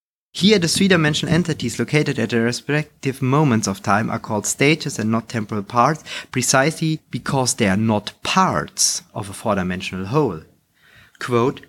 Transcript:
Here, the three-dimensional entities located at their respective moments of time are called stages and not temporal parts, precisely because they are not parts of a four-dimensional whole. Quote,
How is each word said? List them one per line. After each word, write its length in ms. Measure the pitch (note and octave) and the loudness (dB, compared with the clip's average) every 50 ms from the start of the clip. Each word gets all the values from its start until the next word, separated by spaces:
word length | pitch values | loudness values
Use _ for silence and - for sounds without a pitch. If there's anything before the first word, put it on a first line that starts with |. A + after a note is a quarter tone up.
| _ _ _ _ _ _ - | _ _ _ _ _ _ -4
Here, 260 | - E3+ G#3 G#3+ G3 | 2 4 4 4 4
the 100 | E3+ D#3 | 2 2
three-dimensional 680 | - - G3 G3 F#3+ E3 D#3 D3 C3 - - C#3+ D#3 | 0 2 4 4 4 4 4 2 0 0 0 0 2
entities 440 | E3+ F3 E3 D3 - A#2 A#2 - - | 2 2 0 -2 -4 -4 -6 -4 -4
located 400 | A#2 - D3+ D3+ D3 D3 C3 - | -4 0 0 0 2 0 0 -2
at 120 | A2+ G2 | -2 0
their 140 | A#2+ A2+ A2+ | 0 0 0
respective 760 | A#2+ A#2+ - - - D3 D3+ D3 - _ _ - C#3 B2+ - | 0 -2 -4 -4 -2 -2 -2 -2 -4 _ _ -6 -6 -4 -2
moments 460 | C3+ B2+ C3+ D3+ D#3 C#3 A2+ A2 G2 | 0 2 4 4 4 4 4 2 2
of 160 | G2 F#2+ - - | 0 -4 -2 0
time 280 | G#2+ G2 G#2+ A2 - | 2 2 2 2 -2
are 80 | G#2+ A2+ | -4 -6
called 280 | - - A2 G#2 - | -6 -4 -4 -4 -4
stages 520 | - - - C#3 D3 D#3+ D#3+ - D3 - - | -4 -2 2 2 2 2 2 -2 -8 -6 -4
and 120 | G#2+ A2 | -2 -2
not 180 | A2+ A2+ - - | -2 -2 -4 -4
temporal 340 | - A#2 G#2 - A2+ G#2 G2 | -6 -6 -6 -6 -6 -8 -6
parts, 400 | - - A#2+ A#2+ C#3+ D#3+ D3+ - - - - - - | -2 2 2 4 4 2 -2 -6 -14 -14 -14 -12 -6
precisely 680 | - C#3+ A#2 - C#3 C3+ C3+ C#3 C#3 - D#3+ D#3+ D#3+ - _ _ | -4 -4 0 2 4 4 4 2 0 -2 -2 -2 -2 -4 _ _
because 440 | - B2 - - C#3+ C3+ B2+ B2 - | -10 -10 -6 -2 -2 0 0 0 0
they 140 | - A2+ G2 | 0 0 2
are 80 | F#2 | 2
not 360 | G2+ A2 A2+ A2 G#2 - - - _ - | 2 2 0 0 0 -2 -6 -14 _ -6
parts 800 | - - F#3+ F#3+ D#3+ A2+ D2+ - - - - - - - - - _ - | -2 0 0 2 2 0 -2 -4 -6 -4 -2 -2 -2 -2 -4 -10 _ -12
of 140 | B2+ G2+ F#2+ | -10 -10 -10
a 40 | G2 | -10
four-dimensional 760 | - - A2+ G2+ F#2+ F2+ F2+ F#2 F#2 F#2+ - F#2 F2+ F#2+ | -6 -2 0 0 0 0 -2 -4 -6 -8 -8 -8 -8 -6
whole. 340 | G2 A#2+ D#3 D3 A2 E2+ D#2+ - _ _ _ _ _ _ _ _ _ _ - - _ _ - | -2 0 0 0 0 -2 -6 -12 _ _ _ _ _ _ _ _ _ _ -20 -20 _ _ -12
Quote, 440 | - B2+ B2 A#2 A#2 C#3 C#3+ - - | -6 -2 0 2 2 2 -2 -4 -10